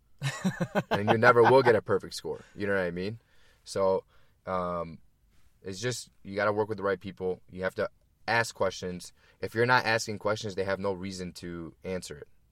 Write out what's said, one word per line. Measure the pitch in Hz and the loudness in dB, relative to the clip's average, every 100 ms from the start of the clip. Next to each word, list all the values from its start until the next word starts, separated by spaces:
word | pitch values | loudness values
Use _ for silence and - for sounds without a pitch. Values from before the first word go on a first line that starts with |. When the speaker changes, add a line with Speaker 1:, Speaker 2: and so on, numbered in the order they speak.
| _ - | _ -6
Speaker 1:
<laughs> | 139 - 190 - - 190 - | -6 -2 -4 -2 -2 -2 0
Speaker 2:
And | - 220 | -2 0
you | 113 | 4
never | 123 120 | 6 8
will | 113 131 | 8 8
get | 123 107 | 6 4
a | |
perfect | - 98 87 - | 2 -2 -2 -10
score. | 82 71 - - | -8 -10 -12 -6
You | 101 | -2
know | |
what | 98 | 0
I | 87 | 0
mean? | 87 95 113 _ - - _ | -2 -6 -8 _ -20 -20 _
So, | - 101 95 95 - - - _ - | -8 0 2 2 -2 -20 -20 _ -6
um, | 92 87 87 82 76 - _ _ _ - _ | -4 -2 -4 -6 -10 -20 _ _ _ -20 _
it's | - 95 | -12 -6
just, | 123 120 - _ | -6 -6 -12 _
you | 95 98 | -8 0
gotta | 101 | 2
work | 104 107 | 2 0
with | 107 | 0
the | |
right | 98 95 | 0 -2
people. | 98 - 92 90 - | -4 -6 -4 -4 -10
You | 90 | -6
have | 92 - | -4 -2
to | 95 - _ _ - | -6 -6 _ _ 0
ask | 117 113 - | 0 0 -2
questions. | 95 - 92 90 - - _ _ | -2 -2 -8 -8 -12 -20 _ _
If | 95 110 | -4 0
you're | 120 | 4
not | 123 110 | 4 4
asking | 113 - 104 | 0 0 -4
questions, | 101 107 110 92 | -2 -2 -4 -4
they | |
have | 95 95 | -2 0
no | 101 | -2
reason | 90 95 92 90 | -4 -6 -8 -10
to | - 90 85 80 - | -10 -10 -10 -12 -12
answer | 92 92 - 71 | -8 -8 -8 -14
it. | - - _ | -16 -20 _